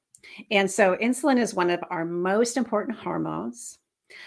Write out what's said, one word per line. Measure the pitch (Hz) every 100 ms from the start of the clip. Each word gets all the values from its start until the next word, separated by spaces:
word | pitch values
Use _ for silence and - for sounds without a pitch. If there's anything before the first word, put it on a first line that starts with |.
| _ - - - -
And | 202 190
so | 185 190 180
insulin | 233 254 311 247
is | 214
one | 190 175
of | 175 175
our | 170 170
most | 175 185 202 233 269
important | 226 208 214 214
hormones, | 175 165 160 156 233 240 - - _ _ _ -